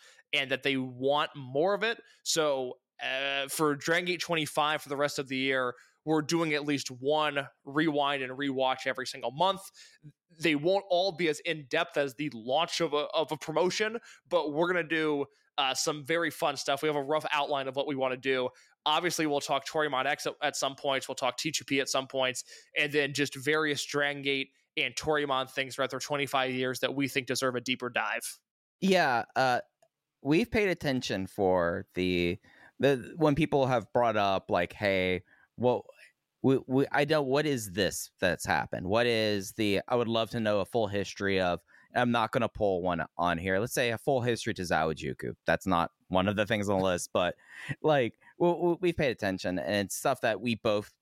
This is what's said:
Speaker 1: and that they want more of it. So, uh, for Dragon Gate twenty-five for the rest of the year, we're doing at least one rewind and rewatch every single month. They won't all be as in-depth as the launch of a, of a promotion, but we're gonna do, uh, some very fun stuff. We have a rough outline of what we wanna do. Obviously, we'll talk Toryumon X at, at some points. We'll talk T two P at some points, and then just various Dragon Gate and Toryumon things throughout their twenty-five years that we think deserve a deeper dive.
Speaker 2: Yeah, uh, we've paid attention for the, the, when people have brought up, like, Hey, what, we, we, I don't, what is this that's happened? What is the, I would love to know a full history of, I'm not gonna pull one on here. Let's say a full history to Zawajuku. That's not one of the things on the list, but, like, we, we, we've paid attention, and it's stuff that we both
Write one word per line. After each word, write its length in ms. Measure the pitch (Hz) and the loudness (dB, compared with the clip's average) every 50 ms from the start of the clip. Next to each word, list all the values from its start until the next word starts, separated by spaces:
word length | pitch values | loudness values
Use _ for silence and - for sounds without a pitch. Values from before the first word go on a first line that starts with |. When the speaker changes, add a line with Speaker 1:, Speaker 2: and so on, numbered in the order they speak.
| - - - _ _ _ - | -20 -20 -20 _ _ _ -2
Speaker 1:
and 160 | 147 139 131 | -2 0 0
that 140 | 135 127 - | -2 -2 0
they 120 | 139 139 | 0 0
want 540 | 131 127 127 123 123 131 135 143 147 156 - - | 0 -2 -4 -6 -2 0 2 2 2 0 -2 -4
more 380 | 143 135 127 131 139 160 190 202 | -10 -12 -6 -2 0 0 2 0
of 100 | 190 202 | 0 -2
it. 160 | 226 226 - - - - _ - | -2 -4 -6 -10 -20 -20 _ -6
So, 540 | - - 165 156 151 139 131 127 127 - - _ _ _ - 131 | -2 0 2 2 2 2 0 -2 -4 -8 -12 _ _ _ -10 -6
uh, 460 | 127 131 135 139 139 139 139 139 139 | -4 -4 -2 -2 -2 -2 -2 -4 -4
for 280 | - - 160 151 143 | -2 0 2 2 2
Dragon 280 | 143 - - 170 175 185 | 0 0 0 0 0 0
Gate 140 | 175 180 160 | 0 -2 -2
twenty-five 640 | - - 170 160 151 - - 160 147 147 156 147 - | -2 -2 -2 -2 -2 -2 0 0 0 2 0 -2 -4
for 60 | 139 | -6
the 80 | 139 | -4
rest 220 | 135 143 143 - - | -2 -2 -2 -2 -4
of 100 | 135 127 | -6 -4
the 80 | 135 | -2
year, 380 | 131 131 135 135 131 127 123 120 - - _ _ _ - | -2 0 0 2 0 0 -2 -4 -8 -14 _ _ _ -2
we're 160 | 151 160 156 | 0 0 0
doing 320 | 151 131 165 165 170 160 147 | 2 2 0 0 2 2 0
at 140 | 147 147 | -2 0
least 240 | 147 147 135 - - | 0 -2 -2 -2 -6
one 580 | 131 123 127 139 151 151 151 147 143 143 135 131 - _ - | -10 -6 -2 0 2 2 2 2 0 -2 -4 -6 -8 _ -14
rewind 580 | 143 135 151 156 160 147 143 143 139 143 139 131 | -6 -2 0 2 2 2 2 0 0 0 -2 -4
and 100 | 127 127 | -6 -6
rewatch 540 | 131 143 139 131 131 131 131 131 127 - | -4 -4 -2 0 0 0 0 0 0 -2
every 200 | 135 123 127 127 | -4 -4 -4 -6
single 240 | - - 135 117 117 | -8 -8 -6 -6 -6
month. 300 | 127 147 175 190 190 185 - - - - - - - - - 147 - _ _ _ 175 160 | -2 0 0 0 0 -2 -6 -18 -20 -20 -20 -20 -20 -20 -20 -20 -20 _ _ _ _ -2
They 180 | 151 170 151 | 0 2 2
won't 280 | 143 143 175 190 196 185 196 | 2 4 2 2 2 2 2
all 220 | 180 175 185 196 175 | 2 2 2 0 0
be 160 | 143 175 156 | 0 0 0
as 120 | 147 - | 0 -2
in-depth 560 | - 170 160 156 143 123 - 160 170 170 - | -2 -6 -6 -6 -6 -4 -2 -2 -2 0 0
as 180 | 156 143 139 127 | -2 -2 -2 -2
the 140 | - 151 147 123 | -6 -8 -6 -8
launch 460 | 113 107 120 131 151 170 170 - - | -8 -4 -2 0 0 0 0 -2 -2
of 120 | 170 156 139 | -2 0 0
a, 140 | 147 147 139 - | -2 -2 -2 0
of 160 | 160 156 - 156 | -2 -2 -2 -4
a 40 | |
promotion, 600 | 147 - - 156 147 175 180 180 - 214 220 226 233 - - - - _ - | -8 -6 -4 0 0 0 0 0 0 -2 -2 -4 -8 -12 -14 -20 -20 _ 0
but 240 | 175 170 147 156 143 | 0 0 0 0 0
we're 140 | 151 175 | 0 0
gonna 160 | 175 185 175 165 | 2 0 0 -2
do, 440 | 147 165 160 156 151 147 143 139 - _ _ _ _ _ - | 0 0 0 2 2 0 0 -2 -4 _ _ _ _ _ -2
uh, 160 | 135 131 131 | -2 0 0
some 300 | - - 165 151 151 143 | -2 -2 -2 -4 -4 -4
very 260 | 123 165 170 170 156 | -2 -2 0 0 -2
fun 260 | - - 180 151 139 | -4 -2 -2 -2 -2
stuff. 260 | 135 - - 139 139 156 | -2 -2 -2 -2 0 0
We 60 | 156 | 0
have 80 | 147 | 0
a 60 | 147 135 | 0 -2
rough 220 | 139 151 156 151 - - | 0 -2 -2 0 0 0
outline 360 | 147 143 135 151 135 135 131 | 0 0 0 0 -2 -2 -2
of 80 | 127 | -2
what 100 | 143 135 | -4 -2
we 80 | 151 147 | -2 -2
wanna 220 | 131 131 131 127 | -2 0 -2 -2
do. 320 | 127 123 135 131 131 127 123 - - - _ _ _ - | -2 -2 0 0 0 0 -2 -4 -10 -20 _ _ _ -2
Obviously, 420 | 151 151 165 175 170 151 - 156 | 0 2 2 2 0 0 0 0
we'll 140 | 151 143 143 | 2 0 0
talk 260 | - - 147 139 - | 0 0 -2 -2 -2
Toryumon 400 | - - 160 151 147 139 127 131 | -2 -2 -2 0 0 0 0 0
X 200 | 139 147 - - | 0 -2 -2 -4
at, 80 | 147 - - 147 | -6 -6 -4 -4
at 140 | 143 - | -4 -2
some 180 | - - 135 135 | -2 -4 -4 -4
points. 320 | - - 143 135 131 - - | -4 -2 0 0 0 -2 -6
We'll 60 | 131 | -6
talk 220 | - 139 123 - - | -4 -2 -2 -2 -2
T 140 | - 165 143 | -4 -4 -4
two 120 | - 131 | -4 -4
P 160 | - 139 139 | -2 0 0
at 80 | 131 - | 0 0
some 200 | - 135 135 131 | 0 -2 -2 -2
points, 340 | - 135 131 127 127 - - - - - - _ - | -2 0 0 0 0 -4 -8 -14 -16 -20 -18 _ -2
and 140 | 151 151 151 139 | -2 -2 0 2
then 220 | 151 143 139 143 | 0 0 0 0
just 220 | 135 147 131 - | 0 -2 -2 -2
various 480 | 139 123 143 156 156 160 151 143 123 - | -4 -2 0 0 2 2 0 -2 -2 -4
Dragon 380 | - - 143 143 143 143 143 135 | -4 -2 -2 -2 -2 -2 -4 -2
Gate 280 | 139 139 135 135 - _ _ _ _ - | -2 -2 -2 -4 -6 _ _ _ _ -6
and 180 | 160 143 127 120 | -4 -4 -4 -4
Toryumon 520 | - - 156 156 147 147 143 135 131 131 127 | -4 -2 0 0 0 2 0 0 -2 -2 -4
things 280 | - 139 131 131 117 | -4 -6 -6 -4 -4
throughout 140 | - 135 123 | -4 -4 -4
their 100 | 139 131 | -4 -6
twenty-five 500 | - - 147 143 143 131 - 135 131 131 | -6 -4 -4 -4 -4 -2 -2 -2 -2 0
years 300 | 127 127 127 127 127 - | -2 -2 -2 -2 -2 -2
that 140 | - 123 127 | -2 -2 -2
we 120 | 139 139 | -2 -2
think 220 | 127 - 143 123 - | -2 -2 -4 -4 -2
deserve 260 | 131 - 135 131 123 | -2 -2 -2 -2 -2
a 60 | 123 | -2
deeper 280 | 120 - 127 - 127 120 | -4 -4 -4 -4 -4 -4
dive. 500 | 120 113 113 104 110 117 - - - - _ _ _ _ _ _ _ - | -4 -2 -2 -2 -4 -6 -6 -10 -14 -14 _ _ _ _ _ _ _ -2
Speaker 2:
Yeah, 440 | - 190 185 180 165 139 123 117 - - - | 2 4 4 4 4 2 2 0 -2 -2 0
uh, 240 | 120 131 131 123 107 - _ _ _ _ _ _ _ _ _ _ _ - | 0 2 2 2 0 -2 _ _ _ _ _ _ _ _ _ _ _ -2
we've 280 | 135 151 175 240 - | 2 2 2 2 2
paid 180 | - 226 208 190 | 0 0 2 2
attention 580 | 170 - - 147 131 127 - - 120 98 95 | 0 -2 -2 -2 -2 -2 -2 -2 -4 -4 -4
for 600 | 95 - - 101 92 92 90 85 85 87 95 - _ - | -4 -2 0 2 4 4 4 4 2 0 -2 -6 _ -2
the, 440 | 90 90 90 90 87 87 87 87 - _ - - - - - _ - | 0 2 2 2 2 2 2 0 -2 _ -16 -20 -20 -20 -18 _ 2
the, 340 | 123 139 143 123 98 - - | 4 4 4 2 -2 -6 -4
when 180 | 170 156 151 143 | 2 2 2 4
people 320 | 143 160 - - 143 135 | 4 2 0 2 2 2
have 240 | 123 131 120 95 - - | 2 2 0 0 0 0
brought 240 | 123 120 117 107 | 2 2 4 4
up, 340 | 107 101 98 95 92 - - | 2 2 2 2 0 0 0
like, 220 | 107 90 87 - - | 0 0 0 0 -4
Hey, 500 | - 107 101 98 92 92 92 92 87 - _ _ - _ _ _ | -2 0 2 2 2 2 2 0 -2 -4 _ _ -20 _ _ _
what, 300 | - 113 123 120 - - - - - - - _ _ _ _ _ _ - | -2 0 2 2 0 -2 -8 -20 -20 -20 -20 _ _ _ _ _ _ 2
we, 160 | 127 135 127 - | 4 4 4 2
we, 200 | - 127 135 139 - - | 2 2 2 2 2 2
I 120 | 143 147 | 0 2
don't, 220 | 147 156 156 143 | 2 2 2 2
what 200 | 131 131 147 151 | 2 2 2 2
is 260 | 151 139 120 110 101 87 | 2 0 -2 -4 -4 0
this 380 | 104 95 82 - - - - _ - | 0 0 0 0 -2 -8 -10 _ -2
that's 240 | - 90 80 - - | 0 0 0 0 0
happened? 400 | 98 90 73 58 - - 58 - | 0 0 0 0 -2 -4 -6 -2
What 200 | 90 101 113 123 | 0 2 2 2
is 460 | 120 117 110 110 107 104 101 95 - - | 2 2 2 2 2 2 0 -2 -4 -4
the, 280 | - 110 104 98 92 - - | -2 0 2 2 2 0 0
I 80 | 123 | 0
would 120 | 120 120 110 | 0 0 2
love 220 | 117 113 113 104 | 0 0 0 -2
to 100 | - 120 | -2 -2
know 200 | 110 107 104 101 | 0 2 2 2
a 40 | 92 | 0
full 220 | - - 120 110 | 0 0 0 0
history 540 | 98 101 101 95 - - - 101 98 98 92 | 0 0 -2 -4 -4 -4 -2 0 2 2 2
of, 200 | 92 87 87 85 - _ - - - _ - | 2 2 0 -2 -4 _ -20 -20 -14 _ -2
I'm 160 | - 123 123 | 0 2 2
not 200 | 117 120 110 113 | 2 2 0 0
gonna 180 | - 127 117 104 | 0 0 0 0
pull 340 | - - 110 101 95 90 87 | -2 0 0 2 2 2 0
one 200 | 92 87 80 76 - _ | 0 0 -2 -2 -4 _
on 220 | - 85 87 85 80 | 0 0 2 2 0
here. 200 | 87 95 95 95 | 0 0 0 0
Let's 140 | 110 123 - | 0 0 0
say 180 | 156 127 120 | 0 0 0
a 80 | 113 107 | 0 -2
full 220 | - 156 123 127 | 0 0 0 2
history 340 | 113 123 117 104 - 117 98 | 2 0 0 0 -2 -4 -4
to 80 | - 92 | -4 -2
Zawajuku. 720 | 82 90 80 80 80 80 67 76 71 64 - - 60 57 - _ | 0 2 2 2 2 0 -2 -4 -8 -6 -6 -8 -8 -8 -6 _
That's 200 | - 82 - - | 0 0 2 2
not 240 | 98 92 85 85 - _ _ _ - | 2 2 2 2 0 _ _ _ -2
one 200 | 90 92 92 104 | 2 2 2 2
of 80 | 104 | 2
the 100 | 98 107 | 0 0
things 220 | 92 120 104 101 101 | 0 0 -2 0 0
on 100 | 101 95 | 0 2
the 60 | 95 | 2
list, 260 | 92 90 87 - - - | 2 2 0 -2 -2 0
but, 220 | 107 90 87 82 _ _ - - - - - 143 - - | 0 0 0 -2 _ _ -20 -20 -14 -10 -10 -8 -2 2
like, 320 | 151 151 139 120 113 - _ _ - - - | 2 4 4 2 0 -2 _ _ -12 -2 2
we, 140 | 175 175 175 | 2 2 2
we, 240 | 156 170 175 170 160 | 2 2 0 0 2
we've 160 | 185 175 160 | 0 0 0
paid 140 | - 160 131 | 2 0 0
attention, 480 | 107 - - 98 95 90 - 95 90 87 | 0 0 -2 -2 -2 -2 -2 -2 -2 -2
and 280 | 62 73 104 104 101 | -2 0 0 0 0
it's 100 | 92 - | -2 -4
stuff 240 | - - 147 131 - | -2 -2 -2 0 0
that 200 | - 120 107 92 | 0 0 0 0
we 160 | 110 123 117 | 0 -2 -2
both 360 | 104 - 117 104 104 101 - - _ | 0 2 0 0 0 0 -4 -12 _